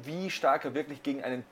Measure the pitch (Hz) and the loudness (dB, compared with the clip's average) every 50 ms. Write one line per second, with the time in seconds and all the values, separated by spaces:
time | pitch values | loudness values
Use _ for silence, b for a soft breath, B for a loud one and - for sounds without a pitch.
0 | 120 139 156 180 190 185 - - - 135 143 156 - 139 123 147 151 - 143 131 | -6 -6 -6 -4 -4 -4 -2 2 4 4 4 4 2 0 -2 -2 -2 -2 -6 -4
1 | - 143 135 139 - 123 127 127 123 - | -2 -2 -2 0 0 -2 -2 -4 -6 -8